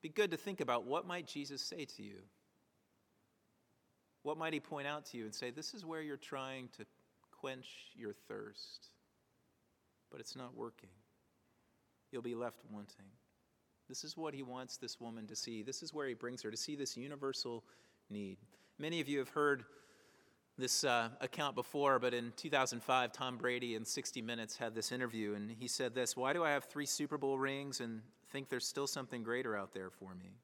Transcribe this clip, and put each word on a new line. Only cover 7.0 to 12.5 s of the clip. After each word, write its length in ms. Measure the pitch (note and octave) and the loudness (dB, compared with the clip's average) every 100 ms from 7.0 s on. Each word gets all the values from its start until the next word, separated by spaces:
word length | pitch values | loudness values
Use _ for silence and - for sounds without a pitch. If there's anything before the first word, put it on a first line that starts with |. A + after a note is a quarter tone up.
| _ _ _ | _ _ _
quench 360 | - C#3 C3 B2 - - - | -8 -6 -6 -10 -16 -16 -8
your 180 | A2 | -6
thirst, 760 | G2+ - G#2+ G#2+ G2+ - - - _ _ _ _ _ _ _ _ _ _ _ _ | -8 -8 -8 -8 -10 -14 -14 -18 _ _ _ _ _ _ _ _ _ _ _ _
but 120 | - | -12
it's 140 | A2+ C3 | -10 -8
not 200 | B2+ B2 | -10 -6
working. 340 | A2+ - F#2+ F#2+ _ _ _ _ _ _ _ _ _ _ _ | -8 -8 -20 -20 _ _ _ _ _ _ _ _ _ _ _
You'll 100 | C3 | -6
be 140 | A#2+ A#2 | -2 -2
left 240 | A#2+ | -2